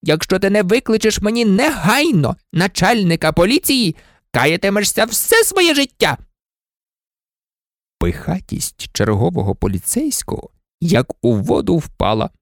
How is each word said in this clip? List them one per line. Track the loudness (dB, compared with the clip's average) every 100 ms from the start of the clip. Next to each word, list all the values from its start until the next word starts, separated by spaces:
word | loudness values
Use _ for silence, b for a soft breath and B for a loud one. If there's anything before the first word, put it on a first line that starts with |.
якщо | -2 -2 0 0
ти | 2
не | 0
викличеш | 2 0 0 0 0 0
мені | -2 0
негайно | 2 2 0 0 0 2 2 2 0 -4 _
начальника | -2 -2 0 2 2 2 0 0
поліції, | 2 2 2 2 0 0 b b b _
каятимешся | 0 0 0 0 0 0 -2
все | -2 -2 2 2
своє | 2 2 2
життя". | 2 -2 0 -2 -2 -10 _ _ _ _ _ _ _ _ _ _ _ _ _ _ _ _ -6
Пихатість | -4 -4 -6 -6 -6 -8 -8 -12 -12
чергового | -4 0 0 0 -2 -4
поліцейського | -2 -4 -4 -4 -4 -4 -6 -8 -10 -12 _ _ -6
як | 0 0 0 -2
у | 0
воду | 0 0 0 0 -2
впала. | -2 -4 -2 0 -4 _